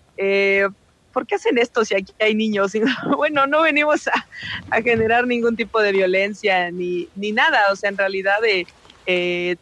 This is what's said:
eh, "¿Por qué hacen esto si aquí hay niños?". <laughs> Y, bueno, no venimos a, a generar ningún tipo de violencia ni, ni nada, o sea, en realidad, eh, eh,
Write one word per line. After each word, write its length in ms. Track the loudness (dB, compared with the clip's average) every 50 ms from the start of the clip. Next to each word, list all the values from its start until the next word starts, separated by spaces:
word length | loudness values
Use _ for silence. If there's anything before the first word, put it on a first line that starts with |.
| _ _ _
eh, 540 | -4 -2 0 2 2 2 2 4 2 2 0 -2 -8 _ _ _ _ _ _
"¿Por 160 | -6 -6 -2
qué 80 | -2 -4
hacen 220 | -2 0 0 2
esto 260 | 2 0 0 0 -2 0
si 120 | 0 0
aquí 180 | -2 -4 -6 -4 -2
hay 140 | 0 0 2
niños?". 400 | 0 0 0 0 0 0 0 0
<laughs> 20 |
Y, 60 | 0 0 0 -2 -2 -2 -2 0
bueno, 280 | 0 0 0 2 0 2
no 160 | 2 2 2
venimos 460 | 2 2 2 2 2 2 0 0 0
a, 60 | -2 -4 -4 -4 -8 -14 -14 -12 -12 -12 -12 -6 -4
a 100 | -2 0
generar 460 | 0 2 2 2 2 2 2 2 2
ningún 300 | 0 0 0 0 0 -2
tipo 240 | -2 -4 -2 0 2
de 100 | 2 2
violencia 800 | 2 2 2 2 2 0 0 -2 -4 -4 -2 0 0 0 0 -2
ni, 380 | -4 -4 -4 -4 -4 -4 -6 -8 _
ni 180 | -8 -6 -4 0
nada, 400 | 0 2 2 4 4 2 2 2
o 20 |
sea, 140 | 0 -4 -4
en 80 | -2
realidad, 440 | -2 -2 -2 -2 -2 -2 0 0 2 2
eh, 200 | 0 0 0 -2 -6 -12 _ -20 -20 -20 -8 -4
eh, 520 | -2 -2 0 0 -2 -4 -4 -4 -4 -6 -2